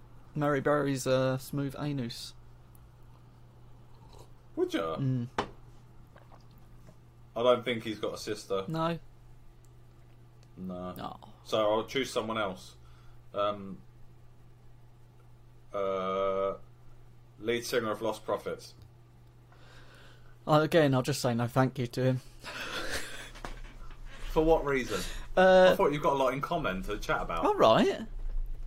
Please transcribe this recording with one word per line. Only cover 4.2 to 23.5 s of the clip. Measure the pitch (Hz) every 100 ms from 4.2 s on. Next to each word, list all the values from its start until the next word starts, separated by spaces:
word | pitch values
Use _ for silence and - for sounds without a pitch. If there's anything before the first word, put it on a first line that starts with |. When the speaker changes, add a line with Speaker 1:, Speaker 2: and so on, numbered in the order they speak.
| - - - -
Speaker 2:
Would | 359
ya? | 294 160 160
Speaker 1:
Mm. | 135 131 120 - - - - - - - - - - - - - - - - - - - - 120
Speaker 2:
I |
don't | 123 120 113
think | 113
he's | 113 104
got | 95
a | 82
sister. | - 104 - 98 98
Speaker 1:
No. | 160 165 165 - - - - - - - - - - - - - - - -
Speaker 2:
No. | 92 90 90 87
Speaker 1:
No. | - - - -
Speaker 2:
So | - 113 107
I'll | 110
choose | 110 139 123
someone | 123 110 110
else. | 101 92 - - - - - - -
Um, | 101 104 104 98 92 - - - - - - - - - - - - - - - - - - -
uh, | 101 98 95 95 95 98 95 98 95 - - - - - - - -
lead | 107 120 113
singer | 127 113
of | 107
Lost | 110 104
Prophets. | - 101 95 - - - - - - - - - - - - - - - - - - - -
Speaker 1:
Uh, | 156
again, | 156 170 147
I'll | 131
just | 127 135
say | 127
no | 117 117
thank | 139 131 -
you | 120
to | -
him. | 131 127 - -
<laughs> | - - - - - - - - - - -